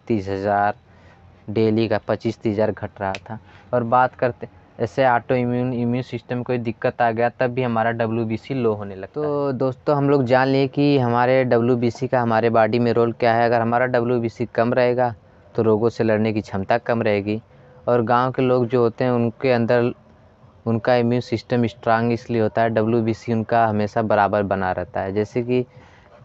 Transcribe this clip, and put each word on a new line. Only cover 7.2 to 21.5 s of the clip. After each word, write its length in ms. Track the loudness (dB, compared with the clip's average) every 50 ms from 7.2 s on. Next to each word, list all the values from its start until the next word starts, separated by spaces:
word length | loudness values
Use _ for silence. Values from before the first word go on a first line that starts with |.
| -2 -2
तब 180 | 0 -2 -4
भी 160 | -2 -2 -2 -2
हमारा 280 | -2 0 0 0 -2
डब्ल्यूबीसी 640 | -2 -2 -2 -2 -2 -4 -2 -4 -6 -8 -6 -6 -6
लो 200 | -2 0 -2 -2
होने 220 | -2 -8 -12 -12
लगता 240 | -14 -14 -12 -10 -8
है। 80 | -6
तो 240 | -4 -4 -2 -2 -4
दोस्तों, 460 | -2 -2 -2 -4 -4 -4 -2 0 0
हम 120 | 2 2 2
लोग 140 | 2 2 4
जान 240 | 4 2 2 4
लिए 200 | 2 2 2 0
कि 300 | 0 0 0 2 4 4
हमारे 460 | 2 2 2 2 2 2 2 2 2 2
डब्ल्यूबीसी 640 | 2 2 2 2 2 0 2 0 -2 -2 -4 -6
का 140 | -2 0 0
हमारे 280 | 0 2 0 2 2 2
बॉडी 300 | 4 4 2 4 2 0
में 140 | 2 2 2
रोल 180 | 2 2 0
क्या 220 | 0 0 2 2 2
है। 120 | 4 2
अगर 160 | 2 2 2
हमारा 240 | 0 0 0 0 0
डब्ल्यूबीसी 600 | 0 0 0 0 0 -2 -2 -2 -4 -4 -6 -8
कम 280 | -4 -2 0 0 0 2
रहेगा 420 | 2 0 0 2 0 0 -2 -4 -8 -18 -20 -20 -20 -20 -8 -4
तो 80 | 0 2
रोगों 260 | 2 2 4 2 -2
से 140 | 0 0 0
लड़ने 300 | 0 2 2 0 0 -2
की 80 | -4
क्षमता 360 | -6 -6 -6 -8 -2 0 -2
कम 240 | -2 0 -2 -2 0
रहेगी 400 | 0 0 0 0 -2 -4 -6 -6 -8 _ -20 -20 -20 -20 -20 -10 -2
और 140 | 0 0 0
गांव 300 | 2 2 2 2 2 0
के 100 | -2 0
लोग 260 | 0 2 2 2 0
जो 140 | 0 2 2
होते 220 | 2 0 0 0 -2
हैं 80 | 0
उनके 400 | 0 0 0 -2 -4 -4 -2 0
अंदर 400 | 0 0 2 2 2 2 2 0 -4 -6 -18 -20 -20 -20 -20 -20 _ _ -20 -20 _ -10 -4
उनका 300 | -2 -2 -2 0 2 2
इम्यून 260 | 2 2 2 0 -2
सिस्टम 460 | -2 -4 -6 -6 -4 -2